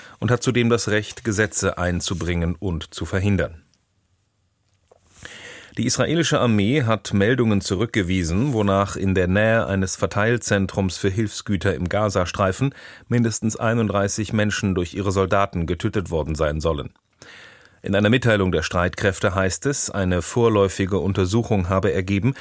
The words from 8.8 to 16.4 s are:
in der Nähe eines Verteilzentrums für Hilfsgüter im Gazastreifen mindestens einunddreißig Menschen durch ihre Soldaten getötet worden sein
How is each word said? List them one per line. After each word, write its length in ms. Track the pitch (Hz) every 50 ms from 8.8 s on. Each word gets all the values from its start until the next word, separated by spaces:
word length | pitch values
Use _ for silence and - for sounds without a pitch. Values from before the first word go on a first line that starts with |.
| 101 95 92
in 180 | - 95 98 92
der 140 | 92 90 87
Nähe 380 | 92 104 107 110 113 117 87
eines 280 | 65 98 95 95 92 -
Verteilzentrums 1040 | - - 95 - 104 104 113 120 117 - - 107 101 98 92 - - 98 95 -
für 140 | - - 98
Hilfsgüter 640 | 95 104 113 101 - - - - 104 90 - 101 87
im 120 | 65 87 85
Gazastreifen 840 | - 101 107 104 95 101 90 85 - - 101 95 95 - 131 139 - - - - - - - -
mindestens 480 | 120 120 120 113 107 - - 110 -
einunddreißig 760 | - 120 110 113 120 113 101 95 101 98 101 - - 107 - 117
Menschen 420 | 107 107 104 101 - - 101 92
durch 200 | 90 87 87 -
ihre 180 | 92 98 98 90
Soldaten 540 | 98 95 90 104 98 101 - - 87 82
getötet 440 | 80 87 - - 110 - 107 90 69
worden 240 | 82 80 73 73 80
sein 260 | 71